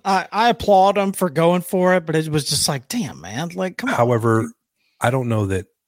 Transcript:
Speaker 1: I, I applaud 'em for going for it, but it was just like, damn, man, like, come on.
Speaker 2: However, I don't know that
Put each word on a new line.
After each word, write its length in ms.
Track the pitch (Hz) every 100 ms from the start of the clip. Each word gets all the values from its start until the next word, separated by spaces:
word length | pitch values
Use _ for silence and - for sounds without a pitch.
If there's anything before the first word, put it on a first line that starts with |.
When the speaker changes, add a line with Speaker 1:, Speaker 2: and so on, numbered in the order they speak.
Speaker 1:
I, 220 | 196 190 -
I 160 | 196 233
applaud 480 | - - 190 196 202
'em 160 | 196
for 160 | - 180
going 320 | 135 170 180
for 340 | - 185 185
it, 120 | 185 165
but 100 | 160
it 120 | 156
was 180 | 151 143
just 180 | 147 -
like, 200 | 139 -
damn, 320 | 240 139 69
man, 300 | 85 113 170
like, 260 | 180 185 -
come 140 | 254
on. 60 | 175
Speaker 2:
However, 540 | 120 117 117 113 226 - _ _ _ -
I 100 | 120
don't 180 | 131 120
know 160 | 110 98
that 200 | 92 - _